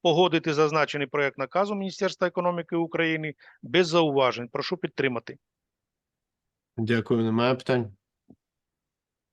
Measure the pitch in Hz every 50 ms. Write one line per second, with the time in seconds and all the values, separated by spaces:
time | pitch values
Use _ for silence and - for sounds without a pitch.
0 | - 175 156 160 185 175 151 160 - 165 147 143 156 151 151 156 147 139 - 147
1 | 139 131 - 147 143 139 - - 135 127 - 175 202 202 214 196 196 190 160 -
2 | 202 185 - _ 185 175 - 185 175 180 175 175 165 - 175 170 170 160 165 165
3 | 165 160 160 160 156 151 143 _ - - - _ - 117 127 175 185 156 160 175
4 | 160 151 139 139 131 123 107 113 123 117 - - 139 - 185 170 - 160 _ -
5 | 135 135 123 117 _ - - _ _ _ _ _ _ _ _ _ _ _ _ _
6 | _ _ _ _ _ _ _ _ _ _ _ _ _ _ _ - 113 107 117 113
7 | - - 127 113 113 113 110 113 120 127 127 123 - - 131 123 117 101 98 _
8 | _ _ _ _ _ _ - _ _ _ _ _ _ _ _ _ _ _ _ _
9 | _ _ _ _ _ _